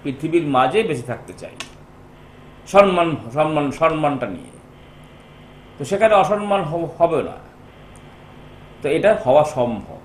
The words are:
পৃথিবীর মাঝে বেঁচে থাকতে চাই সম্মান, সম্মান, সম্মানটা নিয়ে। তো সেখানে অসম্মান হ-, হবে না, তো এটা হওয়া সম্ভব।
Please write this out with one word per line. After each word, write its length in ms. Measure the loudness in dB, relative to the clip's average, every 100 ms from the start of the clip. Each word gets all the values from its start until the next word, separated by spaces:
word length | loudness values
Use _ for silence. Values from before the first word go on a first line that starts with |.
পৃথিবীর 440 | -10 -6 -2 0 2
মাঝে 360 | 0 2 0
বেঁচে 180 | -2 -4
থাকতে 320 | -6 -10 -12
চাই 180 | -16 -16 -16 -18 -20 -20 -20 -20 -20 -20 -20 -20 -20 0
সম্মান, 480 | 4 4 4 0 -2 -4
সম্মান, 380 | -2 0 0 -2
সম্মানটা 560 | 0 0 2 -2 -2 -6
নিয়ে। 320 | -8 -14 -20 -20 -20 -20 -20 -20 -20 -20 -20 -20 -20 -20 -14
তো 80 | -6
সেখানে 300 | 2 4 4
অসম্মান 460 | 4 0 0 -2
হ-, 260 | -2 -4 -6 0
হবে 260 | 0 0
না, 80 | -4 -8 -18 -20 -20 -20 -20 -20 -20 -20 -20 -20 -20 -20 -20 -8
তো 80 | -4
এটা 280 | 0 2 2 4
হওয়া 180 | 4
সম্ভব। 540 | 4 0 -2 -4 -10 -18